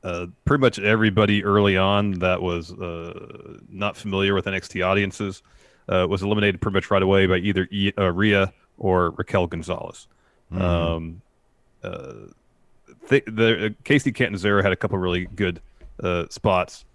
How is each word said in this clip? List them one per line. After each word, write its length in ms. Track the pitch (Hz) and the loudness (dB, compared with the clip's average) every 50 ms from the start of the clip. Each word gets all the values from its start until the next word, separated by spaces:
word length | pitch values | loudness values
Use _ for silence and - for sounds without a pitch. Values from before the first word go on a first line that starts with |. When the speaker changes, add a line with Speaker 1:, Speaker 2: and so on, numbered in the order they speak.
| - | -8
Speaker 1:
uh, 240 | 92 87 87 90 87 - _ _ | -6 -6 -6 -8 -10 -14 _ _
pretty 160 | - 139 147 131 | 0 2 4 4
much 180 | 123 - - | 2 2 2
everybody 640 | 98 104 110 110 110 110 98 104 107 104 104 104 90 | 2 2 4 4 4 2 4 4 4 4 2 0 2
early 320 | 101 98 104 101 101 98 | 2 2 4 4 4 4
on 360 | 95 95 98 101 101 101 104 95 | 4 2 2 2 2 2 0 -2
that 280 | 90 90 92 90 87 87 | 0 0 0 0 0 -2
was, 300 | 90 87 85 82 82 90 | -4 -4 -4 -6 -10 -12
uh, 880 | - 92 87 85 85 82 85 - - - - - - - - - - - - | -12 -10 -10 -10 -10 -12 -12 -14 -14 -16 -18 -18 -20 -18 -18 -20 -20 -20 -20
not 280 | - 95 101 104 98 | -10 -6 -6 -6 -6
familiar 380 | - - 107 98 95 98 98 98 | -6 -8 -4 -2 0 2 2 2
with 140 | 95 87 101 | 2 0 -2
N 60 | 95 | -6
X 120 | 95 - | -6 -8
T 160 | - - 92 90 | -6 -4 -2 0
audiences, 600 | 92 98 101 101 98 - - 104 98 95 - _ _ _ - _ _ _ _ _ - | 2 2 2 2 0 -4 -6 -6 -6 -8 -10 _ _ _ -20 _ _ _ _ _ -2
uh, 180 | 95 92 90 85 | 0 2 2 2
was 140 | 98 95 95 | 0 -2 0
eliminated 360 | 101 107 104 104 104 95 90 | 0 0 2 2 2 0 0
pretty 140 | - 110 95 | -4 -2 -2
much 160 | 95 - - | -2 -2 2
right 120 | 104 98 95 | 0 2 4
away 240 | 95 98 98 95 | 4 4 4 4
by 100 | 92 92 | 4 2
either 320 | 92 87 104 98 92 95 - | 2 0 0 0 0 -2 -2
E-, 220 | 101 101 98 98 - | -2 -2 -2 -2 0
uh, 140 | - 98 92 85 | 0 0 0 0
Rhea 400 | 90 104 107 101 98 95 95 _ _ _ _ _ _ | 2 2 2 4 4 2 0 _ _ _ _ _ _
or 320 | - 98 92 90 90 85 | -2 0 2 2 2 0
Raquel 360 | 80 - - - - 98 90 | -2 -6 -8 -2 0 0 0
Gonzalez. 600 | 80 85 82 78 85 87 - - - - - - _ _ _ _ _ _ _ _ _ 85 | 0 -4 -8 -6 -8 -8 -8 -8 -14 -14 -18 -20 _ _ _ _ _ _ _ _ _ -4
Speaker 2:
Mm-hmm. 80 | 95 92 | -2 0
Speaker 1:
Um, 600 | 90 87 85 85 85 82 82 82 82 82 90 - _ _ _ _ _ _ _ _ _ _ _ - | 2 2 2 0 0 -2 -4 -6 -10 -14 -16 -20 _ _ _ _ _ _ _ _ _ _ _ -14
uh, 280 | - - - 65 65 58 53 50 50 50 _ _ _ _ _ _ _ _ _ _ _ - _ - - | -12 -12 -12 -14 -16 -18 -18 -20 -20 -20 _ _ _ _ _ _ _ _ _ _ _ -20 _ -4 0
th-, 160 | 131 135 - | 0 0 0
the, 400 | - 110 107 113 113 113 85 101 | -2 -2 2 2 2 2 2 -2
uh, 20 | 107 104 _ - | -6 -6 _ -2
Kacy 280 | - 143 147 - 139 113 | 2 2 2 2 0 -2
Catanzaro 480 | - 127 95 101 95 87 104 101 101 | -2 -2 -2 -2 -2 0 2 2 4
had 120 | 95 101 92 | 2 2 0
a 40 | |
couple 220 | - - 107 - 95 | 0 -2 -4 -2 -2
really 280 | 92 90 90 90 90 - - | -2 -2 -2 -2 -4 -6 -4
good, 240 | - 101 90 87 82 - - _ _ - - - - - | -4 -2 -2 -2 -6 -12 -20 _ _ -20 -20 -18 -6 -4
uh, 220 | 90 87 87 82 - | -2 -2 -2 -4 -6
spots. 540 | - - - 110 95 90 87 - - - - _ _ | -10 -4 0 2 2 2 0 -2 -8 -20 -20 _ _